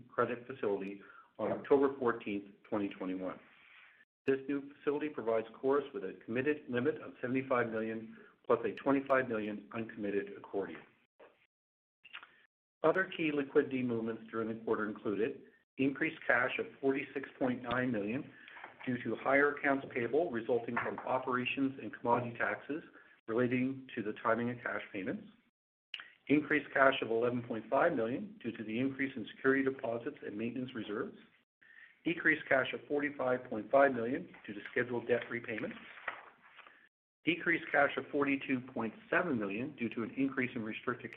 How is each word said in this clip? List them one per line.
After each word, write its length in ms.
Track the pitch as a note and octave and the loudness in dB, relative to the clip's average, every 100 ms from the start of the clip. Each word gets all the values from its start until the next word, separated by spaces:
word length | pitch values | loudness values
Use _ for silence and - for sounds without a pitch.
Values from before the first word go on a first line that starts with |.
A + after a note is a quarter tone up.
| - | -8
credit 320 | - A#2+ A#2+ - | 0 0 0 -8
facility 560 | C3 G#2+ G2 G2 G2+ - - - - | -4 0 0 -2 -8 -14 -20 -16 -4
on 120 | B2 | -2
October 420 | - - C#3 C#3 C3+ | -2 4 6 4 2
fourteenth, 460 | A#2+ A#2 A2+ G2+ - - - | 0 0 -2 -6 -6 -16 -6
twenty 200 | A2 G2 | -2 -2
twenty-one. 440 | - F#2 F#2 F#2 D#2 - - - - - _ _ _ - | -4 -6 -4 -6 -8 -16 -20 -20 -20 -20 _ _ _ 0
This 100 | C3+ C3+ | 0 0
new 140 | C#3 C#3 - | -4 -4 -6
facility 320 | D3+ D3 D3+ | -2 0 -2
provides 380 | C3+ A2+ A2+ G#2+ - | -2 0 2 0 -2
Chorus 240 | C3+ C#3+ - G2 | 2 4 2 -6
with 80 | |
a 100 | F#2+ - - | -8 -8 -4
committed 320 | A#2+ D3 D3 - | 0 0 0 -2
limit 280 | B2 C#3 D#3+ | 0 0 -2
of 100 | - - | -6 -8
seventy-five 500 | B2 C3 C3 B2 A2+ | -2 -2 2 2 2
million 380 | A2 A2 A2+ A2+ - - _ - | 0 -2 -6 -10 -16 -20 _ 2
plus 140 | A#2 G#2+ | 2 2
a 80 | F#2+ | -2
twenty-five 440 | C#3 C#3 C3+ C3 A#2+ | 2 2 4 2 2
million 340 | A2 G#2 G#2 - | -2 -2 -6 -8
uncommitted 540 | A#2 A2 - G2+ G2 G2 F#2+ | -8 -8 -6 -2 -2 -2 -10
accordion. 420 | - G2+ F2+ D#2+ - _ _ _ - _ _ _ _ _ _ _ - - - _ _ _ _ _ | -6 -4 -4 -8 -16 _ _ _ -20 _ _ _ _ _ _ _ -18 -18 -18 _ _ _ _ _
Other 260 | D#3 F3+ F#3 - | 2 4 0 0
key 140 | D#3 | 0
liquidity 480 | D3 C#3 D3 C3+ C3 | 0 2 4 4 2
movements 400 | B2 A2+ A2+ A2 - | 0 -2 -2 -6 -6
during 200 | A2+ A2 | -4 -4
the 40 | |
quarter 320 | A2 - G#2+ G#2+ | -4 -2 0 0
included 520 | G#2+ A2 F#2+ B2+ - - _ _ - | -2 -2 0 0 -2 -14 _ _ -2
increased 400 | C3+ C#3 D#3+ - - | 0 0 -4 -2 2
cash 240 | A#2+ B2+ - | 4 4 0
of 80 | A2+ - | -6 -2
forty-six 480 | C3+ C3+ - C#3 - - | 0 2 -2 -6 -8 -2
point 240 | B2+ B2 | 0 0
nine 280 | A#2+ B2 B2+ | -2 0 2
million 320 | G#2+ G2+ C3 - - - - - - - | 0 -2 -4 -6 -14 -18 -16 -18 -10 -4
due 160 | B2 | -2
to 160 | A#2 G#2+ | -2 -2
higher 320 | B2+ C#3 D3 - | 4 6 4 2
accounts 320 | C#3+ C3 - | 0 0 0
payable 380 | C3 A#2 C#3+ F3 | -4 0 2 2
resulting 460 | A#2 A2+ A#2 A#2+ A#2 A2 | -2 0 0 0 -4 -4
from 140 | - - | -4 -2
operations 640 | B2+ C3+ B2 B2 C#3 C3+ C3 | -2 0 0 0 0 0 -2
and 100 | G#2+ - | -10 -2
commodity 360 | A#2+ B2 A#2+ A#2 | 2 2 2 -2
taxes 460 | G#2 G#2+ - D#3 - - - _ - | -2 -2 -4 -8 -8 -20 -20 _ -2
relating 540 | A2+ B2 B2+ C3 C3+ - A#2+ | 2 4 4 0 -2 -8 -6
to 80 | |
the 100 | G#2 - | -6 -2
timing 300 | A#2 A2+ A#2+ | 0 2 0
of 40 | A#2+ | -2
cash 260 | - G#2 - | -4 -6 -6
payments, 300 | G2+ G#2 G3+ - - _ _ _ _ _ - - _ - | -6 -4 -6 -8 -20 _ _ _ _ _ -14 -14 _ 2
increased 400 | D3 C#3+ D3+ - | 4 4 0 2
cash 220 | C#3+ C3+ C3+ | 6 6 6
of 80 | A2 | 2
eleven 320 | A2+ A#2+ B2 | 2 2 0
point 220 | A#2+ A2 - | -2 -6 0
five 240 | C#3 E3+ C3+ | 4 4 2
million 340 | A2+ D3 G2 - | 0 -2 -6 -8
due 80 | A#2 | -8
to 120 | A2 | -6
the 160 | G#2+ A2+ | -4 0
increase 320 | C3+ C3 C3+ A#2+ | 0 0 -4 -4
in 100 | G2+ - | -10 0
security 280 | C3 C3+ | 4 4
deposits 540 | C3+ C3+ A#2+ A#2 D3 - | 4 0 -4 -4 -6 -10
and 140 | - G#2 | -10 -6
maintenance 320 | A#2 C3+ B2+ A2+ | -4 -4 -6 -6
reserves, 420 | G#2 G#2+ G#3+ - - _ _ _ - - - _ | -6 -4 -6 -10 -20 _ _ _ -20 -20 -20 _
decreased 400 | D#3 E3+ D#3+ D3+ - | -4 2 4 4 4
cash 200 | C3+ B2 | 2 2
of 80 | - - | -2 -2
forty-five 560 | C#3+ C#3+ C#3 B2+ B2+ - | -2 0 0 0 0 -2
point 160 | A2 G#2 | -6 4
five 240 | C#3 C#3 A#2+ | 6 8 6
million 320 | A2+ D#3 F#3 - - | 0 -2 -6 -14 -12
due 80 | |
to 60 | G2+ - | -10 -4
scheduled 360 | B2+ B2 A#2+ A#2 | -2 0 -2 2
debt 160 | A#2 - | 0 0
repayments, 440 | A#2 A#2+ A2+ F#3+ - - - - - - - - - - - _ _ _ _ D#3 | -8 -6 -6 -6 -8 -16 -12 -12 -12 -16 -20 -20 -20 -20 -20 _ _ _ _ -2
decreased 400 | E3+ F3 E3 - | 0 0 0 2
cash 180 | D3 C#3+ - | 4 4 2
of 80 | - | -2
forty-two 480 | D3 C#3 C#3 - B2+ B2+ A#2 | 0 2 0 0 -2 -2 -4
point 180 | A2+ - - | -4 -6 0
seven 300 | E3 F3 A#2+ | 0 2 0
million 340 | G2 G#2 C3 - | 0 -2 -6 -4
due 100 | A2+ | -4
to 140 | A#2+ | -2
an 80 | G#2+ C3+ | -4 0
increase 360 | C3+ C3 B2 | 0 0 -2
in 80 | B2 | -4
restricted 480 | A2 G#2+ - A#2+ A2 | -6 -6 -4 -4 -6